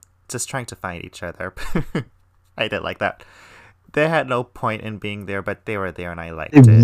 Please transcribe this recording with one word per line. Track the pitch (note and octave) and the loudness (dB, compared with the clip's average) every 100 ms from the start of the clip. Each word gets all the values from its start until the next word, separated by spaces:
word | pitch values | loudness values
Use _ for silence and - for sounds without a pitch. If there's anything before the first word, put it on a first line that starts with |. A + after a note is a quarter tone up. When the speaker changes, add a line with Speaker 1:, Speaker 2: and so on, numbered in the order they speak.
| _ _ - | _ _ -12
Speaker 1:
just | B2 - | -10 -8
trying | C3+ A#2+ | -8 -10
to | - | -10
find | F#2+ F2 | -10 -10
each | - - | -12 -12
other. | F2+ - F#2 - - E3+ - D#3 | -12 -10 -10 -8 -2 -2 -2 -6
<laughs> | - _ _ _ _ - | -8 _ _ _ _ -10
I | G#2+ | -6
did | G2 | -6
like | E2 F#2+ | -6 -4
that. | G2+ - - - - - - _ - | -4 -6 -12 -20 -20 -20 -20 _ -8
They | - D#3 | -2 2
had | D#3+ C3 | 0 0
no | B2 | -2
point | B2 - A#2 A2 | -4 -6 -6 -4
in | A2 G#2 | -8 -8
being | G#2+ G#2 G2 | -8 -8 -6
there, | G2 | -6
but | F#2+ F#2+ - | -6 -8 -6
they | G#2 | -4
were | F#2+ | -4
there | E2+ F2 | -6 -10
and | E2+ | -10
I | E2 | -10
liked | E2 D#2 | -10 4
Speaker 2:
It | D3 A#2+ | 8 10
Speaker 1:
it. | A2 | 10